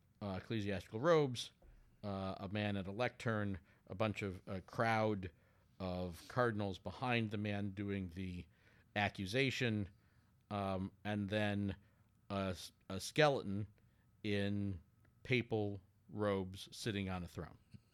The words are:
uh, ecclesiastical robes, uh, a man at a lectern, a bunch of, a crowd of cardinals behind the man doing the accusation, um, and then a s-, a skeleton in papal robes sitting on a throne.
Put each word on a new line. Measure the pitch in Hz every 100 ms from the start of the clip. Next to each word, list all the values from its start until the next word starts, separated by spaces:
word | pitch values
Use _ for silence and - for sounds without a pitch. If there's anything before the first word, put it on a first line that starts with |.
| _ -
uh, | 101 92
ecclesiastical | - 113 101 95 - 110
robes, | 160 160 143 120 - - - - - -
uh, | 104 98 95 -
a | 98
man | 104 104 101
at | 92
a |
lectern, | 101 123 - 123 107 101 95 - - -
a |
bunch | 95 110 -
of, | 101 90 -
a | 95
crowd | - - 113 110 110 104 90 - _ _ - -
of | 92 90 90 82 -
cardinals | 131 120 104 101 90
behind | 95 - 127 117 107
the | 104
man | 104 101 101
doing | 98 101 98 90
the | 87 92 90 - - - - - 104
accusation, | 101 - 95 123 139 - 123 107 98 - _ - _ _ -
um, | 101 98 95 95 -
and | 104 104 98
then | 107 104 101 101 98 - _ - _ -
a | 98 95
s-, | 90 - - -
a | 95
skeleton | - - 151 127 101 101 107 - - _ _ _
in | 107 101 101 101 101 85 - _ - _
papal | - 123 - 110 104 101 - _ -
robes | 107 104 98 92 95 -
sitting | - 120 101 95
on | 92
a | 87
throne. | - 80 - - - _